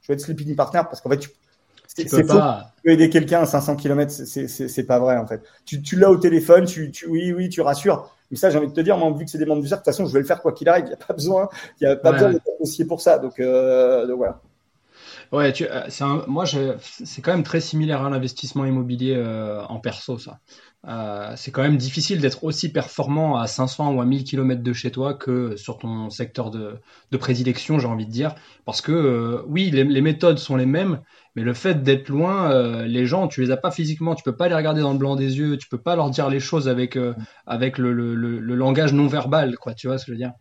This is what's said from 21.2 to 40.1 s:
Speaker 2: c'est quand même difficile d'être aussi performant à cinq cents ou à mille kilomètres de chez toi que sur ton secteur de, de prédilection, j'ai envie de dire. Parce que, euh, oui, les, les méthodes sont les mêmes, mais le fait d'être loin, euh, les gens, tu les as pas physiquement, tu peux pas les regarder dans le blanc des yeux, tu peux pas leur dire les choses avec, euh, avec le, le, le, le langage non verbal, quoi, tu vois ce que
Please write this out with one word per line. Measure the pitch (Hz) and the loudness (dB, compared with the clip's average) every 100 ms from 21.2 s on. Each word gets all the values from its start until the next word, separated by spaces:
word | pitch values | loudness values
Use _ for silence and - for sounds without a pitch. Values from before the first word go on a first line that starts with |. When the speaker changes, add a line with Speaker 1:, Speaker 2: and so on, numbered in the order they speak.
| 104 117 | -10 -12
Speaker 2:
c'est | - | -10
quand | - | -2
même | 139 147 | 2 2
difficile | 127 160 156 190 | 2 -4 -2 0
d'être | 139 - | -2 -2
aussi | 160 151 170 | -6 -4 -4
performant | 151 135 - 135 147 160 127 | -4 -6 -6 -2 0 0 0
à | 113 | -2
cinq | - 131 | -2 -4
cents | - 147 | -2 -2
ou | 135 | 0
à | 123 | 0
mille | 135 | 0
kilomètres | 135 135 131 123 | -2 -2 0 0
de | 120 | -2
chez | 117 131 | -4 -6
toi | 127 135 | -4 -4
que | 139 - 123 120 104 | -4 -4 -2 -2 -8
sur | - 117 | -12 -12
ton | 117 110 110 | -8 -8 -8
secteur | 104 120 - 117 | -10 -10 -8 -8
de, | 110 107 110 _ - _ | -8 -10 -14 _ -20 _
de | 135 | -6
prédilection, | 139 123 127 123 - 156 | -2 0 0 -2 0 0
j'ai | 123 | 0
envie | 113 107 | -4 -6
de | |
dire. | 113 151 156 - _ - | -4 -4 -6 -20 _ -10
Parce | 110 | -8
que, | - | -2
euh, | 160 147 120 117 120 - | 0 2 0 -2 -6 -4
oui, | 156 190 | -2 0
les, | 139 | 2
les | 135 135 | 2 4
méthodes | 147 156 175 156 | 2 4 2 2
sont | - 135 | 0 0
les | 127 | 2
mêmes, | 151 190 156 - _ _ - | 2 0 -2 -8 _ _ -6
mais | |
le | 117 | -4
fait | 120 190 165 | -2 0 0
d'être | 135 135 135 | 2 2 2
loin, | 143 175 196 175 | -2 0 0 2
euh, | 131 120 117 113 | 2 2 -2 -2
les | 120 123 | 0 0
gens, | 170 180 | 0 -2
tu | - | -2
les | 127 | -2
as | 127 | 0
pas | 185 | -2
physiquement, | - 156 156 165 160 | -2 -4 -2 -4 -4
tu | |
peux | - 113 | -4 0
pas | 175 | 0
les | 165 | 2
regarder | 156 156 | 0 0
dans | 147 | 0
le | 135 | 0
blanc | 139 139 | 0 0
des | 135 135 | -2 0
yeux, | 147 143 | -2 -2
tu | - | -6
peux | - | -8
pas | - 170 | -2 0
leur | 143 | 0
dire | 131 139 | 0 0
les | 139 | -2
choses | 135 165 131 | -2 -2 0
avec, | 123 123 131 | 0 -2 -2
euh, | 123 113 110 _ - | -4 -6 -12 _ -8
avec | 117 131 131 | -4 -4 -2
le, | 123 | 0
le, | 120 117 117 | 0 -2 -2
le, | 117 117 | -4 -4
le | 113 123 | -4 0
langage | 131 135 156 | 2 4 4
non | 143 143 | 4 2
verbal, | 147 131 156 139 120 | 0 0 2 0 -2
quoi, | - 117 | -10 -10
tu | 127 | -6
vois | 131 | -6
ce | |
que | - | -6